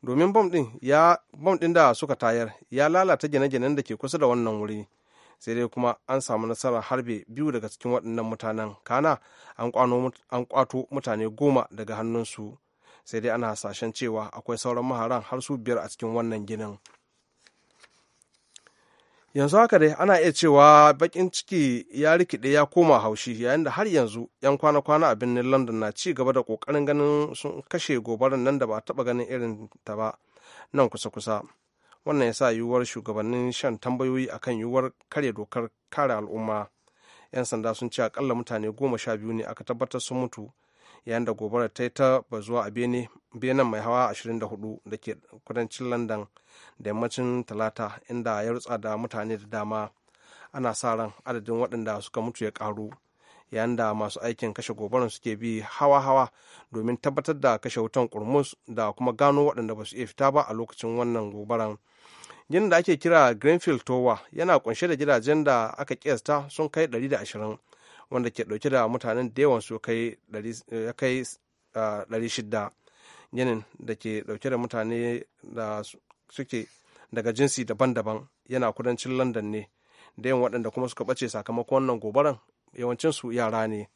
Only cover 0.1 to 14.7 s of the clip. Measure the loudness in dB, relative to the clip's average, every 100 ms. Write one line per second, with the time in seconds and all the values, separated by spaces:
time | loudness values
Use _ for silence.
0.1 | 2 4 4 4 2 -2 -6 2 6 6
1.1 | 4 _ -4 0 0 2 6 6 6 -2
2.1 | 0 0 0 -2 -8 _ 2 4 4 4
3.1 | 2 4 4 4 2 0 0 -2 -6 -4
4.1 | 2 2 4 0 -2 -4 -8 -12 _ _
5.1 | _ _ _ -6 -2 -2 0 -2 -2 -2
6.1 | -4 0 -2 -2 -2 -2 -2 -2 -4 -2
7.1 | -8 -8 -4 -2 -2 -6 -8 -2 -2 -2
8.1 | -4 -4 -6 -6 -4 -6 -10 -2 0 2
9.1 | 0 _ _ -20 -8 -4 2 2 2 0
10.1 | -6 _ -6 -2 0 0 -2 -6 -8 -4
11.1 | -4 -4 0 2 4 0 -8 -10 -6 -4
12.1 | -4 -4 -10 -14 -16 _ _ _ -20 -8
13.1 | -4 -2 -2 -2 -4 -8 -6 -8 -6 -4
14.1 | -4 -6 -12 -8 -6 -2